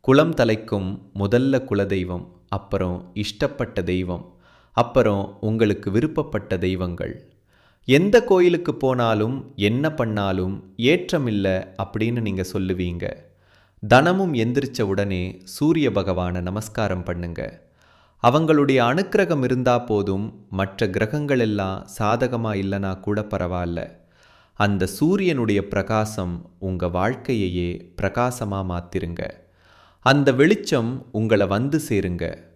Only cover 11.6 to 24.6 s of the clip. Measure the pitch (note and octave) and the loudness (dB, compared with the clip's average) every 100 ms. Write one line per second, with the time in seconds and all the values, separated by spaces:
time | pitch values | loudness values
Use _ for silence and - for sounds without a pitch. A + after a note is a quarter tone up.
11.6 | - - G2 A2 A2+ A#2+ A2 F#2+ F2+ G2+ | -4 -8 -6 -2 -2 -2 -4 -4 -4 -4
12.6 | F#2 F2+ F2+ F2 - - - _ _ _ | -4 -2 -4 -4 -8 -10 -18 _ _ _
13.6 | _ _ G#2+ A#2+ D#3+ F#3+ F#3+ C3+ A2+ B2 | _ _ 4 6 6 2 0 0 0 0
14.6 | C3+ B2 G2+ G2 G2+ F#2 F2+ - - - | -4 -4 -2 0 -2 -2 -4 -10 -16 -2
15.6 | D3 E3+ C3+ G2+ F#2+ F2+ F2+ F2+ F2+ G2 | 0 2 2 0 -2 -2 -2 -4 -4 -6
16.6 | A2+ - G#2 F#2 F2 F2 F2 E2 A#1+ - | -6 -4 -4 -4 -6 -6 -6 -8 -10 -12
17.6 | _ _ _ _ _ _ A#2+ C#3 D#3+ D#3 | _ _ _ _ _ _ 2 4 4 4
18.6 | C#3 C3 A#2+ C#3+ G3 G#3 F3+ D#3 B2+ B2+ | 6 4 4 2 0 2 2 0 0 0
19.6 | B2+ A#2+ A#2+ G#2+ G2 F#2+ G#2+ - - F#2+ | 2 2 2 0 0 -2 -4 -10 -10 -4
20.6 | G2 - A2 G#2 A2 D3 D3 C3 A2+ G#2 | -4 -2 -2 0 -2 -2 0 0 2 0
21.6 | F#2+ F#2+ - - G#2+ A#2 B2 A#2+ A2+ G2 | -2 -6 -10 -4 0 0 0 -2 -2 -2
22.6 | G2 G2 G2 F#2+ G2+ G#2 G#2 G2 F2+ F2+ | -2 -2 -4 -4 -2 -4 -2 -4 -4 -4
23.6 | F2 E2+ - - _ _ _ _ _ _ | -4 -6 -10 -16 _ _ _ _ _ _